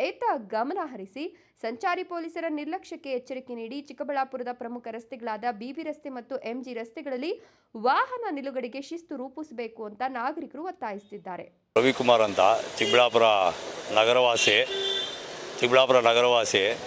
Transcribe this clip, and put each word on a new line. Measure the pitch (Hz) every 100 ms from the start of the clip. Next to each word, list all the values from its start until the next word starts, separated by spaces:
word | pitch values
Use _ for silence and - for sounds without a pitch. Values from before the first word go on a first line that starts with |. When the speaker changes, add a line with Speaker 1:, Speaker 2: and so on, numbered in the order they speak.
| 320
Speaker 1:
ಇತ್ತ | - 466 294
ಗಮನ | 196 220 262 381
ಹರಿಸಿ | 302 240 196 262 330 - _ _
ಸಂಚಾರಿ | 226 240 370 359
ಪೊಲೀಸರ | 359 339 330 339 330
ನಿರ್ಲಕ್ಷ್ಯಕ್ಕೆ | 302 294 359 - 330 277
ಎಚ್ಚರಿಕೆ | 247 247 254 254
ನೀಡಿ | 233 226 277
ಚಿಕ್ಕಬಳ್ಳಾಪುರದ | 285 254 285 277 262 254 240
ಪ್ರಮುಖ | 247 233 240 233
ರಸ್ತೆಗಳಾದ | 226 233 254 226 214 240
ಬಿ | 202 247
ಬಿ | 277
ರಸ್ತೆ | 311 294 285
ಮತ್ತು | 254 233 262
ಎಂ | 220 247
ಜಿ | 254
ರಸ್ತೆಗಳಲ್ಲಿ | 233 226 320 285 247 311 466 - _ _ 220
ವಾಹನ | 240 330 523 494 427
ನಿಲುಗಡೆಗೆ | 285 269 254 240 269
ಶಿಸ್ತು | 277 339 - 277
ರೂಪಿಸಬೇಕು | 262 311 302 233 226 226
ಅಂತ | 214 208 262
ನಾಗರಿಕರು | 254 254 320 285 269
ಒತ್ತಾಯಿಸುತ್ತಿದ್ದಾರೆ. | 359 349 226 202 - 202 185 175 - _ _ -
Speaker 2:
ರವಿಕುಮಾರ್ | 127 131 123 117
ಅಂತ | 107 95 95 113 - -
ಚಿಕ್ಕಬಳ್ಳಾಪುರ | 110 120 120 113 113 101 90 - - - -
ನಗರವಾಸಿ, | 107 113 123 123 113 117 104 131 - - - - - - - - -
ಚಿಕ್ಕಬಳ್ಳಾಪುರ | 123 131 131 127
ನಗರವಾಸಿ. | 117 117 123 120 107 101 101 120